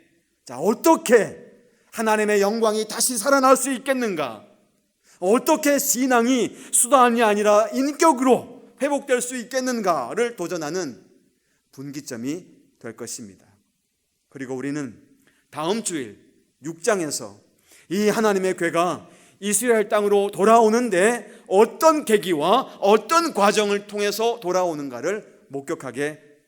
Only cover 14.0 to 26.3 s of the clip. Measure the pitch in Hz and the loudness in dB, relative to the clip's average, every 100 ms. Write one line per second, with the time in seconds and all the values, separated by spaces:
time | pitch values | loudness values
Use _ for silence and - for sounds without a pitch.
14 | _ _ _ 131 127 131 139 147 127 - | _ _ _ -14 -10 -8 -6 -8 -10 -14
15 | _ _ _ _ _ 139 165 220 214 160 | _ _ _ _ _ -6 -4 -4 -4 -8
16 | 110 101 _ _ _ _ 139 165 226 196 | -10 -16 _ _ _ _ -16 -4 -2 -2
17 | 151 131 107 104 _ _ _ - - 190 | -2 -8 -12 -18 _ _ _ -20 -6 0
18 | 208 220 220 196 185 175 170 165 175 127 | 0 2 2 2 -2 -2 -2 0 -2 -4
19 | - - _ _ 202 202 247 220 208 214 | -12 -20 _ _ -4 -2 0 0 0 0
20 | 202 202 202 160 208 233 220 233 247 180 | 2 2 0 2 6 6 6 4 2 2
21 | 185 240 - - - 190 226 - 320 302 | 2 0 -6 -18 0 4 4 4 4 4
22 | 220 208 170 156 165 240 - - 196 220 | 2 0 2 -2 2 2 0 -2 2 2
23 | 220 339 330 208 202 208 208 202 202 208 | 4 0 0 2 2 2 0 -2 -4 -6
24 | 208 202 233 233 175 180 180 151 143 120 | -4 -2 -4 -4 -2 -2 -2 -4 -8 -8
25 | 151 208 - - - 139 135 160 135 120 | -6 -6 -10 -20 -16 -12 -10 -10 -8 -8
26 | 147 151 - | -8 -8 -20